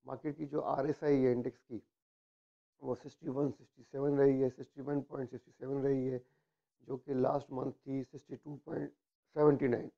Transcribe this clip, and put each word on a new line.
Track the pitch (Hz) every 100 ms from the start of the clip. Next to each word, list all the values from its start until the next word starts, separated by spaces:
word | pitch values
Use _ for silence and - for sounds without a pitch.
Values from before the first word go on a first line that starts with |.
| 131
मार्केट | 135 156 147
की | 147
जो | 147 139
आरएसआई | 143 143 143 151 143
है | 127
इंडेक्स | 123 123 117
की | _ 110 _ _ _ _ _ _ _ _ _ _
वो | 135 123
सिक्सटी | - - 165
वन, | 131 143
सिक्सटी | - - _
सेवन | - 135 143 143
रही | 139 135
है, | 131
सिक्सटी | 123 127 -
वन | 131 147
पॉइंट | 131 151 127
सिक्सटी | 127 _
सेवन | _ 131 139
रही | 139 135 131
है, | 127 127 _ _ _ _ _ 127
जो | 127
कि | - 131
लास्ट | 131 139 -
मंथ | 131 131
थी | 123 - 135
सिक्सटी | 127 143 _ 127
टू | - 143 -
पॉइंट | 156 143 _ _ _ _ -
सेवेंटी | 151 143 139
नाइन। | 113 104